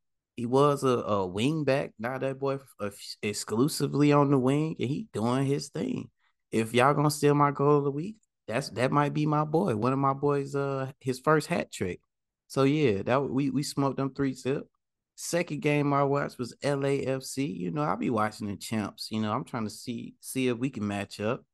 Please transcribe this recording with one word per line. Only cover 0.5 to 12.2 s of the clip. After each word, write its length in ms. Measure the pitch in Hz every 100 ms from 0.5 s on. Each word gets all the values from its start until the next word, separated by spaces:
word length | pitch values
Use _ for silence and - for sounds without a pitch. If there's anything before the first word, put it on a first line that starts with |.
| 131 147 135
a, 60 | 135
a 360 | 117 - 101 92
wing 380 | 95 127 160
back. 300 | 131 131 - -
Now 200 | 117 131
that 220 | 135 135
boy 160 | 139 135
f-, 200 | - -
uh, 80 | 104 - - -
exclusively 920 | 107 104 - 110 147 - 143 143 147
on 200 | 147 139
the 60 | 139
wing, 380 | 127 143 160 -
and 100 | 117
he 180 | 147 -
doing 320 | - 117 131 139
his 240 | 143 -
thing. 400 | - - - - _ _ _ _
If 220 | 110 113
y'all 200 | 120 135
gonna 160 | 147 151
steal 260 | 147 147 147
my 160 | 143
goal 260 | 139 143 147
of 60 | 143
the 60 |
week, 260 | 143 190 220 _ _ -
that's, 220 | 117 147
that 200 | - 131
might 220 | 147 143
be 120 | 151 151
my 200 | 147 151
boy. 300 | 160 196 107
One 180 | 123
of 60 | 135
my 140 | 139
boys, 400 | 139 143 143 139 139
uh, 360 | 139 135 131 -
his 200 | 131 123
first 280 | 156 156 -
hat 240 | 175 -
trick. 300 | - 95 87 _ _